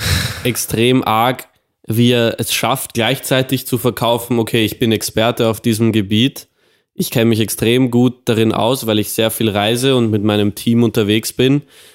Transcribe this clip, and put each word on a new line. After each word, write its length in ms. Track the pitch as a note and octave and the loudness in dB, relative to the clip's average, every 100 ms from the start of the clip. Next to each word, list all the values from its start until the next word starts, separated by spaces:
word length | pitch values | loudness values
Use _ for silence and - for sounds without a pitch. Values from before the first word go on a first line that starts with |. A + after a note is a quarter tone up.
| - - | -4 -2
<laughs> 260 | - - | -4 -6
extrem 580 | B2+ A2 - A2 A#2+ B2+ | -4 -4 -4 0 2 2
arg, 440 | - A2 A#2+ B2+ - _ _ _ - | 2 2 0 -2 -8 _ _ _ -4
wie 240 | A2+ A#2+ | 2 2
er 260 | A#2+ A#2 - | 4 2 -2
es 140 | A2+ | -4
schafft, 420 | - A#2 C3+ - | -2 -2 -2 -4
gleichzeitig 720 | A#2 A2 C3+ - C3 C3 C3 - | -2 -2 -2 -2 -2 0 -4 -4
zu 120 | B2 | -2
verkaufen, 600 | B2+ G#2 A#2 A#2+ - A#2+ | -2 0 0 0 0 -2
okay, 260 | A2 A#2 | 0 0
ich 140 | G#2+ - | 0 0
bin 140 | A#2 | 0
Experte 560 | G#2+ - - A2+ A#2 A2+ | 0 -2 0 0 2 0
auf 120 | G#2+ | 0
diesem 320 | A#2+ G#2+ A2+ | -2 0 2
Gebiet, 560 | G#2+ G2 G#2+ C3 - - _ _ _ _ | 0 0 0 0 -2 -16 _ _ _ _
ich 160 | - F#3+ | -8 -4
kenne 160 | B2 A2+ | 0 2
mich 140 | A2 | 2
extrem 500 | G#2+ - A2+ B2 C3 | -2 -2 0 2 2
gut 320 | A#2+ B2 - | 2 0 0
darin 280 | - A2 A2 | -2 0 2
aus, 340 | - A2 C3+ A2+ | 2 0 -2 0
weil 120 | G#2+ | -2
ich 120 | G#2 | -2
sehr 200 | - A2 | 0 -2
viel 180 | - A2+ | 0 -2
reise 460 | G2+ G#2 A#2+ C3 C3 | 0 0 0 2 2
und 140 | A2+ | 2
mit 140 | G#2 | 0
meinem 300 | G#2 G#2 G#2 | 0 2 0
Team 280 | - - A#2 | -2 0 2
unterwegs 500 | A#2 A#2 G2+ A2 - | 2 2 0 0 -2
bin, 300 | - C3 C#3+ - - - | 0 2 2 -2 -16 -20